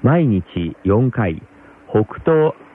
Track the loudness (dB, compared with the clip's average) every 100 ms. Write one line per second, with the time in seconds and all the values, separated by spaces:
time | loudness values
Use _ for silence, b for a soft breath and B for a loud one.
0 | 2 2 2 0 -2 -8 -8 -6 0 0
1 | 0 -2 -4 -4 -12 B B B -4 -2
2 | -2 -4 0 2 2 -2 -8